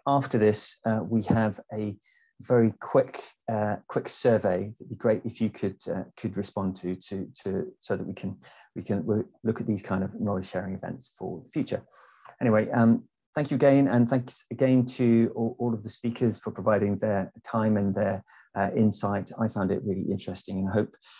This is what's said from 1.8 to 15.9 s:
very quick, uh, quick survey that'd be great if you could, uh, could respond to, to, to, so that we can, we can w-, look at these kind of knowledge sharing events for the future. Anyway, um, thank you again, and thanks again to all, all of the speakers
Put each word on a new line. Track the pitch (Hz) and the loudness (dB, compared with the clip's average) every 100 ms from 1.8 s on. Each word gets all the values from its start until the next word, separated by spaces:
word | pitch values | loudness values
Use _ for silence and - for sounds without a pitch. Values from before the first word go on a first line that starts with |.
| 107 101 _ _ _ - | -6 -8 _ _ _ -14
very | - 123 113 110 | 2 4 4 2
quick, | - 143 131 - - - - | 0 2 2 -2 -16 -12 -6
uh, | 113 107 104 - | -2 -2 -4 -6
quick | - - | -6 -4
survey | - 127 113 104 90 101 - | 0 2 4 2 0 -2 -10
that'd | - | -14
be | 123 | -2
great | 120 110 | 0 0
if | 113 - | -2 -2
you | 110 | -2
could, | - 104 95 - | -2 -4 -4 -6
uh, | 90 - - | -6 -6 -8
could | 110 98 | -6 -4
respond | 98 - 95 92 | -6 -4 -4 -4
to, | 90 | -6
to, | 92 - 98 107 - | -8 -8 -8 -10 -10
to, | 98 95 - - | -6 -4 -6 -10
so | - 98 | -6 -6
that | 92 | -6
we | |
can, | 95 95 - - - _ - | -8 -10 -10 -16 -20 _ -10
we | |
can | - 101 | -4 -2
w-, | 85 107 - _ 110 | 0 -2 -4 _ -4
look | 107 | -2
at | 113 | -2
these | 104 | -4
kind | - 95 | -2 -4
of | 95 - | -4 -4
knowledge | 107 95 95 | -4 -4 -4
sharing | 92 95 95 | -6 -6 -8
events | 90 131 - - | -8 -12 -16 -12
for | 95 87 - | -10 -10 -8
the | |
future. | 156 - - - _ - _ - - | -6 -4 -6 -8 _ -20 _ -20 -2
Anyway, | 127 107 110 | 2 2 2
um, | 120 117 117 - _ _ - | 4 6 4 0 _ _ -4
thank | 147 | -2
you | 139 | 4
again, | 143 139 139 | 6 6 6
and | 120 120 | 4 4
thanks | 131 127 - - | 2 -2 -10 -12
again | 120 131 131 123 | 0 4 4 2
to | - 123 117 113 | 2 4 6 4
all, | - 113 - | 0 -4 -2
all | 120 | -4
of | 113 | -4
the | |
speakers | 104 | -6